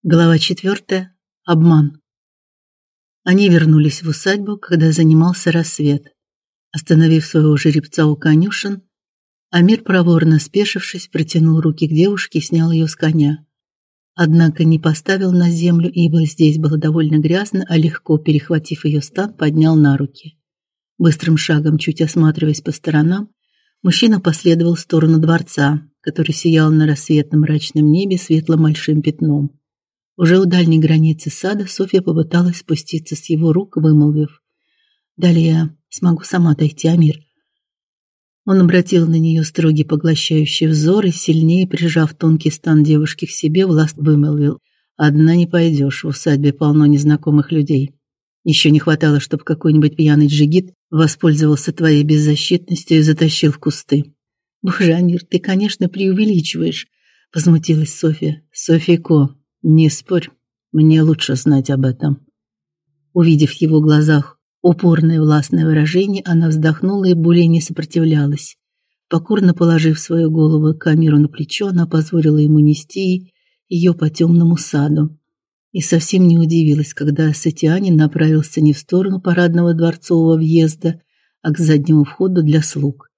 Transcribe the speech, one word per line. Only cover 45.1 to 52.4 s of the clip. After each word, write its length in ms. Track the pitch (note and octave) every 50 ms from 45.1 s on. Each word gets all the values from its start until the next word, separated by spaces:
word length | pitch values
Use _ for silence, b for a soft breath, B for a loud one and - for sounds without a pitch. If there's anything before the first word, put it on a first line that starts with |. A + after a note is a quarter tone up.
| C#3+ D3+ D#3 D#3+ E3+
не 100 | F3 E3+
пойдешь, 580 | E3+ F3+ F3 E3 E3+ D#3 C#3+ C#3 C#3 C3+ - -
в 40 | D3+
усадьбе 460 | C#3 - - E3 D3 C#3 D3 C#3+ C#3
полно 320 | - D#3 D3 D3 D3+ D3
незнакомых 680 | D3 D3 C#3+ D3 D3+ D3+ D3 - D3+ D3 D3 D3 -
людей. 420 | E3 D#3 D3 - D#3 C3 C#3 C#3 _ _ _ _ _ _ _ _ _ _
Еще 280 | _ E3+ D3 - - D#3
не 80 | D3+ D3+
хватало, 420 | - E3+ D#3 D#3 E3 D3+ D3 C#3+
чтоб 240 | - - - D3 -
какой-нибудь 520 | - D#3 D#3 - D#3+ D3+ D3+ D#3 D3 D3
пьяный 320 | - D#3 D3+ D3 D3+ D3 C#3+
джигит 440 | D3 D3 D3 D3 E3 F#3 F#3 F3+ _ _ _ _
воспользовался 840 | D#3+ D#3 D#3+ D3+ - _ - E3+ D3+ D3 D#3 D3+ D3+ C#3+ - - D#3
твоей 300 | - E3 D#3+ D3+ D3 D3
беззащитностью 960 | D3+ D3+ D3+ D3+ D3+ D3+ D3+